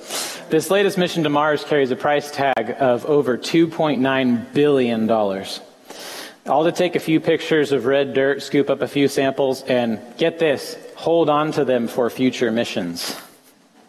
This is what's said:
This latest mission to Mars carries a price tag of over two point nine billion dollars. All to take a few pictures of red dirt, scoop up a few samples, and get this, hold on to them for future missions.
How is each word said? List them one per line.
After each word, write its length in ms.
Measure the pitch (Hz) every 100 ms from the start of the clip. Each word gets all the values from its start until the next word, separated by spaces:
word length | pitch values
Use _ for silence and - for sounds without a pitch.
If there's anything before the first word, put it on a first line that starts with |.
| - - - - -
This 200 | 156 147
latest 260 | 196 196 185
mission 280 | 175 170
to 60 | 151
Mars 340 | 147 151 147
carries 260 | - 151 131
a 60 | 127
price 340 | 147 147 143
tag 460 | - 139 123 110 -
of 260 | 131 123 -
over 300 | 147 127 117
two 300 | - 165 165
point 340 | 160 156 123
nine 460 | 131 135 127 117 107
billion 520 | 147 147 139 120 113 110
dollars. 540 | 113 101 95 95 - - - - - - - - - -
All 180 | 139
to 80 | 165
take 220 | 165 175
a 60 | 143
few 200 | - 156
pictures 520 | 160 160 - 160 139
of 140 | 135 117
red 260 | 139 139
dirt, 300 | 123 135 139
scoop 260 | - 143 139
up 140 | 139
a 60 | 131
few 200 | 147 139
samples, 540 | 143 135 131 135 131
and 360 | - 127 120 107 - -
get 200 | 165 165
this, 380 | 160 131 - - -
hold 360 | - 160 165 151
on 220 | 147 156
to 120 | 151
them 240 | 131 127 113
for 220 | - 117
future 420 | - 131 - 120
missions. 640 | 113 120 117 87 85 - - - - _ _ _ _